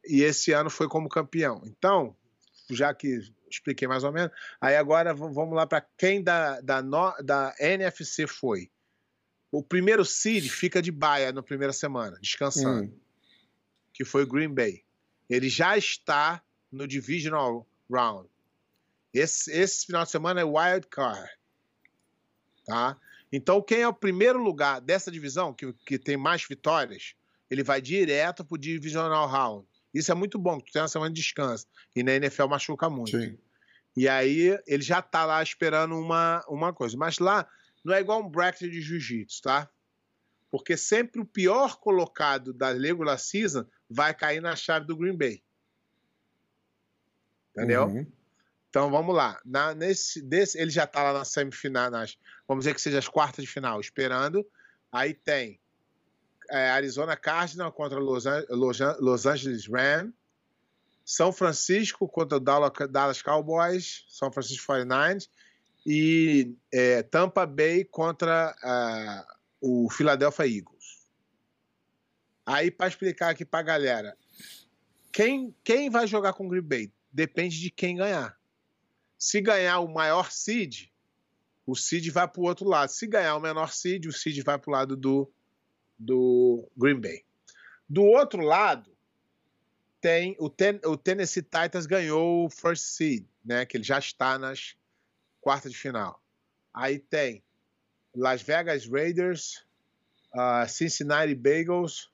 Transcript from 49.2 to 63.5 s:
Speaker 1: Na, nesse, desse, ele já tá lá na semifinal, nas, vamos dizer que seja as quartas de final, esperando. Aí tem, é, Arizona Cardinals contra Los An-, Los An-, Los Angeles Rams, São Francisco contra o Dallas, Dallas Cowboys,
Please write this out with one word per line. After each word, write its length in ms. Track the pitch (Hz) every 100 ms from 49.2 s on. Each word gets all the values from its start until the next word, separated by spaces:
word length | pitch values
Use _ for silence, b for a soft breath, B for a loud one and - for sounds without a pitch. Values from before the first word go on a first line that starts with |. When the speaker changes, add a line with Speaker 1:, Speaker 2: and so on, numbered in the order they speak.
| 123 98 -
Speaker 1:
Na, 280 | 135 156
nesse, 480 | 156 175 190 - 165
desse, 380 | 135 170 196 160
ele 100 | 165
já 160 | 147 147
tá 160 | 143
lá 100 | 143
na 100 | 139
semifinal, 640 | 135 - 139 - 143 131 123
nas, 280 | 117 110 - B B -
vamos 200 | 135 135
dizer 100 | 135
que 60 |
seja 180 | 156 139
as 80 | -
quartas 380 | 160 143 143 135
de 40 |
final, 300 | - 131 107
esperando. 680 | 104 - 135 127 143 185 208 b b b _
Aí 220 | 123 143
tem, 440 | 156 - 143 117 101 _ _ _ _ _ _ _ _ -
é, 220 | 139 131
Arizona 440 | 135 139 123 160 151
Cardinals 580 | - 165 175 165 170
contra 240 | - 143 135
Los 280 | 135 127 123
An-, 200 | 147 143
Los 320 | 123 127 117
An-, 160 | 139 147
Los 260 | 127 123 135
Angeles 400 | 143 135 117 104
Rams, 480 | 123 139 151 208 - _ _ _ _ _ _ _ _ -
São 260 | - 175
Francisco 760 | 185 180 147 - 196 214 - 190
contra 320 | - 156 147
o 20 |
Dallas, 300 | 131 143 143 - 143
Dallas 320 | 135 139 127
Cowboys, 840 | - 151 156